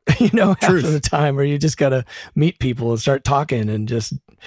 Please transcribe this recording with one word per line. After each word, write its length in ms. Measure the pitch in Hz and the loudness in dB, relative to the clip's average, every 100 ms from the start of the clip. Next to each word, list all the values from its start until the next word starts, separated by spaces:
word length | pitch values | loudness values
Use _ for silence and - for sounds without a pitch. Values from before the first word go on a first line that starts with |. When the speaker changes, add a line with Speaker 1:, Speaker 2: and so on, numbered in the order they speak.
| - | -2
Speaker 1:
<laughs> 120 | 135 | 2
you 120 | 226 | 2
know, 220 | 226 196 185 | 4 2 2
half 120 | 180 | 2
Speaker 2:
Truth. 140 | 180 156 | 2 2
Speaker 1:
of 60 | |
the 60 | 151 | -2
time, 380 | - 147 147 139 | 0 0 0 0
or 60 | |
you 140 | 143 143 | 0 0
just 180 | 151 - | -2 0
gotta 260 | 143 131 - - - - | 0 0 -4 -14 -6 0
meet 220 | 165 - | 0 0
people 320 | 131 117 117 | -4 -2 -2
and 80 | 113 | -2
start 240 | 143 139 | 0 -2
talking 460 | - 139 151 120 107 | 0 -2 0 -2 -2
and 180 | 107 107 | -4 -4
just, 260 | 117 - - _ _ | -4 -6 -10 _ _